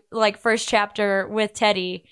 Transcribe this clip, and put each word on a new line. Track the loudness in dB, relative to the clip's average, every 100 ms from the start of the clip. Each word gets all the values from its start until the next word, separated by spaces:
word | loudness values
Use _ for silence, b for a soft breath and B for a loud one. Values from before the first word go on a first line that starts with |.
| -10
like, | 0 0 2
first | 0 0 0
chapter | 0 0 -2 0 0 -2
with | -2 -4
Teddy. | 0 0 0 -2 -8 _